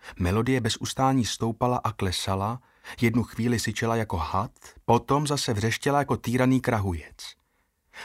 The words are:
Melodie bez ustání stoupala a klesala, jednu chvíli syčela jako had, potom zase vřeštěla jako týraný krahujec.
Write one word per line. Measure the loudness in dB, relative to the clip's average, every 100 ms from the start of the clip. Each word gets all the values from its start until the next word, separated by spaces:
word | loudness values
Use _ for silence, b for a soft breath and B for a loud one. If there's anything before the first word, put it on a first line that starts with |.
| B -4
Melodie | 0 2 2 0
bez | 0 -2
ustání | -4 0 2 2 0
stoupala | -2 -4 0 0 0
a | -2
klesala, | -2 -2 -2 -2 -2 -2 -6 B B B -2
jednu | 2 2
chvíli | 0 -2 0 0
syčela | -2 -2 -2 -2
jako | -2 -4
had, | -2 -2 -4 -8 -20 -6 2
potom | 2 4 2 2
zase | 0 0
vřeštěla | 0 0 0 0 2
jako | 2 -2
týraný | 0 2 4 4
krahujec. | 2 0 0 -4 -8 -16 -18 -18 _ _ _ _ _ B